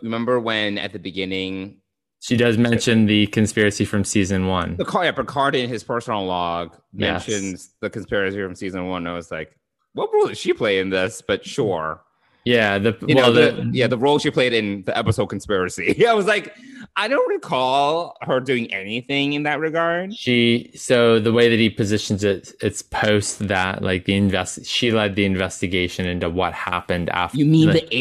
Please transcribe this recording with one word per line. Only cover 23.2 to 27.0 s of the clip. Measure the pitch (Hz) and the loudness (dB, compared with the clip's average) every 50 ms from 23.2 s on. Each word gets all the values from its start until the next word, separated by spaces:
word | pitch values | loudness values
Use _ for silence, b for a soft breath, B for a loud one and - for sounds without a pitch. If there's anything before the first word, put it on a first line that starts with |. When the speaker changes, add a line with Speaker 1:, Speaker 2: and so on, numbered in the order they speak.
| 101 - - - 107 | 2 -2 -4 -6 -4
Speaker 2:
that, | 95 101 92 92 92 98 101 98 | -2 0 0 0 -2 -2 -4 -2
like, | 95 92 92 90 | -2 -2 -2 0
the | - 98 | 0 2
invest-, | 98 101 98 92 92 92 - - - - | 4 4 2 2 0 -2 -4 -8 -10 -10
she | - - - 131 120 | -6 -4 -2 0 2
led | 110 110 107 101 95 | 2 2 0 0 2
the | 104 101 | 2 2
investigation | 98 95 92 95 92 - - - 90 92 92 90 85 - - 95 | 2 2 0 -2 -4 -4 -4 -4 -2 0 0 -2 -2 -2 -4 -4
into | 87 90 87 90 85 | -4 -2 -2 -2 -2
what | 85 90 90 85 85 | -2 -2 -2 -2 -4
happened | - - 92 90 87 - - 90 87 | -6 -6 -4 -4 -4 -4 -4 -4 -2